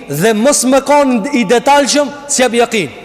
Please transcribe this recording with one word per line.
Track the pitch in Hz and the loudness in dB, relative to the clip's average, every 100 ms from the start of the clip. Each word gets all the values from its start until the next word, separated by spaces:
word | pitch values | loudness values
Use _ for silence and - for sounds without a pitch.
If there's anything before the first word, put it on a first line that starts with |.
| - | -10
dhe | 143 202 214 | -2 0 2
mos | 254 285 | 2 2
me | 247 269 262 | 2 0 2
kanë | 294 277 247 196 277 | 2 2 0 -2 -2
i | 202 | 0
detajshëm | 240 - 285 262 277 285 294 233 | 0 4 2 2 0 -2 -6 -8
si | - | -2
jap | 254 233 | 0 0
yakin. | 233 220 147 - | 0 -2 -6 -10